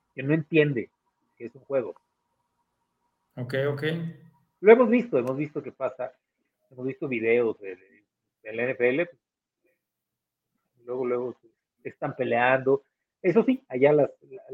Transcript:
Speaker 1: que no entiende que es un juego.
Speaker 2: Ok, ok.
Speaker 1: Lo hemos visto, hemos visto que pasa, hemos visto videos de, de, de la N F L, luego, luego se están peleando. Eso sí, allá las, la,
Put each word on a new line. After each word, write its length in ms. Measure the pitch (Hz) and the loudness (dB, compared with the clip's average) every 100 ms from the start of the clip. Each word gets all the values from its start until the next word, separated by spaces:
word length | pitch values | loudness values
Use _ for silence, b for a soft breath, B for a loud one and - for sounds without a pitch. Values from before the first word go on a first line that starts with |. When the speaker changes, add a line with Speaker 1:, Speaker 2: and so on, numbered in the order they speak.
| _ | _
Speaker 1:
que 80 | - | -8
no 120 | 135 | -2
entiende 560 | 160 - 160 147 120 - _ _ _ _ - | -2 0 0 2 -2 -8 _ _ _ _ -18
que 100 | 117 | -18
es 80 | |
un 80 | 135 | -16
juego. 320 | 117 135 101 - _ _ _ _ _ _ _ _ _ _ _ _ _ - | -6 -6 -6 -12 _ _ _ _ _ _ _ _ _ _ _ _ _ -14
Speaker 2:
Ok, 180 | 120 135 143 | -8 -4 -4
ok. 120 | 135 151 170 165 - - _ _ - | -4 -6 -6 -8 -12 -20 _ _ 2
Speaker 1:
Lo 120 | 196 | 8
hemos 180 | 233 226 | 8 8
visto, 280 | 240 - 131 | 2 0 -2
hemos 180 | 123 135 | -2 -4
visto 260 | 147 151 | -6 -8
que 100 | 123 | -12
pasa, 400 | - 131 - 123 - _ _ _ _ _ | -8 -8 -6 -12 -14 _ _ _ _ _
hemos 160 | 127 131 | -10 -10
visto 220 | 131 147 | -8 -6
videos 500 | 120 113 120 113 101 | -4 0 2 2 -4
de, 160 | 98 92 | -12 -16
de, 280 | 95 101 _ _ _ _ | _ _ _ _ _ _
de 100 | 110 | -12
la 100 | 113 | -6
N 80 | 123 | -6
F 160 | 127 123 | 0 0
L, 220 | 139 170 - _ _ _ _ _ _ _ _ _ _ _ _ _ _ _ 120 | 0 -4 -8 _ _ _ _ _ _ _ _ _ _ _ _ _ _ _ _
luego, 220 | 120 127 123 | -10 -6 -4
luego 280 | 123 123 - _ _ _ _ | -4 -6 -10 _ _ _ _
se 60 | 123 | -18
están 260 | - 143 | -10 -8
peleando. 680 | 139 120 117 127 131 131 139 _ _ _ _ | -4 -2 0 2 2 2 -2 _ _ _ _
Eso 220 | 185 202 | 0 2
sí, 220 | 262 254 - | 2 -2 -4
allá 240 | 131 139 | 2 4
las, 180 | 151 131 - - | 4 2 -2 -20
la, 120 | - - | -20 -18